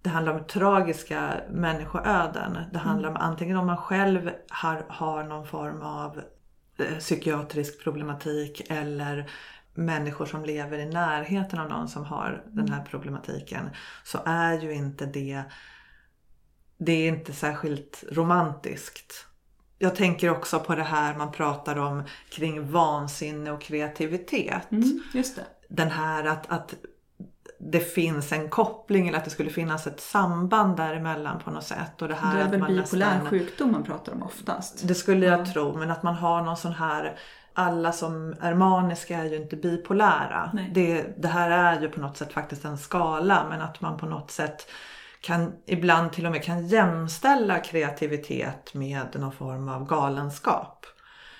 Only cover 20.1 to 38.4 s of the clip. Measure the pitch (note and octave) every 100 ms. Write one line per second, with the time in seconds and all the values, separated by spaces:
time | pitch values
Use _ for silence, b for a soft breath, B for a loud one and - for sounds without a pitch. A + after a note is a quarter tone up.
20.1 | E3+ F3 E3 - E3 - E3 D#3 D#3 D3
21.1 | D3+ D3 - D3+ C#3+ D3+ D3 C#3+ C#3+ C#3+
22.1 | B - - D#3+ D3+ D3 E3 E3 D3 C#3+
23.1 | C#3+ D3+ D3+ D3+ D3 - D3+ D3+ D3+ D#3
24.1 | F3 F3+ C#4 - F#3 - G#3+ B3 - -
25.1 | B3+ B3+ - - - - D#3+ D#3+ D#3+ D#3
26.1 | D#3 D3+ D#3+ - E3 - - - _ _
27.1 | - - - - - D3+ E3 E3+ - E3
28.1 | D3 C#3+ D3+ D#3 - A3+ - - G3 F3
29.1 | D#3 D#3+ - D3+ - E3 D#3 - - -
30.1 | G3+ F#3 E3+ F3+ A3 G3 E3+ D#3+ D#3+ D#3+
31.1 | D#3 D3+ E3 - D#3 D#3 - D#3+ - D#3+
32.1 | D#3 D#3+ F#3+ G3+ G3 F#3 F#3 F#3 F#3 G3+
33.1 | F#3 D3 F#3 F3 - C4+ - - - -
34.1 | - F#3 - - - F#3 - F3 F3+ -
35.1 | F#3+ F#3 F3 F3+ F#3+ G#3 D#3+ D#3+ E3 F3
36.1 | E3+ E3+ E3+ E3 E3 G3+ E3 D#3+ D3+ D3+
37.1 | B B B B - F3+ E3+ E3 E3 E3
38.1 | D#3+ D#3+ D#3